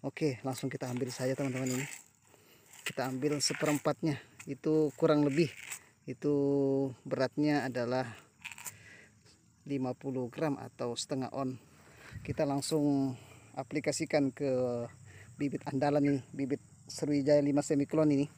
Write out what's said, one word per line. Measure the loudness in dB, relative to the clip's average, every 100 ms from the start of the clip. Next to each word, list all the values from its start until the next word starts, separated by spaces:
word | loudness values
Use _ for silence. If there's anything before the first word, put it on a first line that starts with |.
| -10
Oke, | -2 -2 -2 -6
langsung | -4 -6
kita | -6 -6
ambil | -4 -4
saja, | -4 -4
teman-teman, | -2 -4 -2 -4 -4
ini. | -6 -10 -20 _ _ -20 _ -20 -20 -12 -10
Kita | -4 -4
ambil | 0 0 0
seperempatnya, | 0 0 0 0 0 0 -2 -2 -8 -18 -12
itu | -6 2 2 2
kurang | 2 4 6 4
lebih. | 4 2 0 -14 -14 -16 _
Itu | -12 -4 0 2 2 2 2 2 0 -4 -6
beratnya | 0 0 2 2 2
adalah | 0 -2 0 0 -2 -8 -20 _ -16 -14 -16 -16 -20 -20 -20 _ -20 _ _ _
lima | -6 -4 -2 -4
puluh | -6 -4 -6
gram | -4 -2 -2
atau | -8 -6 -6 -6
setengah | -6 -4 -4
on. | -4 -4 -6 -14 -20 -20 -20 -16 -14 -8
Kita | -2
langsung | 0 0 0 2 4 4 2 -2 -14 -20 -14 -10
aplikasikan | -6 -2 -2 -2 0 2 2
ke | 0 0 0 0 -2 -6 -12 -20 -20 -20 -6
bibit | -4 -4
andalan | -4 0 2 4
ini, | 4 2 -2
bibit | -6 -2 -4 -6 -20 -16
Sriwijaya | -6 0 0 6 6
lima | 6 2
Semiklon | 2 2 2 4 4 4
ini. | 2